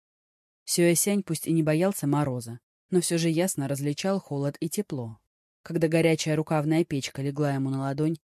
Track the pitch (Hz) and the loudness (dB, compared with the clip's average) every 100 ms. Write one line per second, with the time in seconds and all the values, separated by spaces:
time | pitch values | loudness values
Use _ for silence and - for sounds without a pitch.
0 | _ _ _ _ _ _ - - 170 170 | _ _ _ _ _ _ -4 2 4 4
1 | - 202 - 160 - 165 156 156 185 196 | 2 0 -2 -4 0 2 2 2 2 0
2 | 143 143 147 123 117 120 _ _ _ 180 | 0 2 0 -2 -8 -12 _ _ _ 0
3 | - 170 165 160 185 - 139 139 143 147 | 2 0 2 2 0 -2 -4 -2 -2 -2
4 | 190 196 - 143 143 - 160 - 202 139 | -2 -2 -2 -4 -4 -4 -6 -6 -6 -6
5 | 117 110 _ _ _ _ - 165 160 165 | -8 -12 _ _ _ _ -6 0 2 4
6 | 165 160 160 156 151 156 147 160 175 139 | 4 2 0 -2 0 0 2 2 2 -2
7 | - - 139 143 147 139 135 135 135 139 | -4 -6 -4 -2 0 0 -2 -2 -4 -2
8 | 156 165 _ | -2 -4 _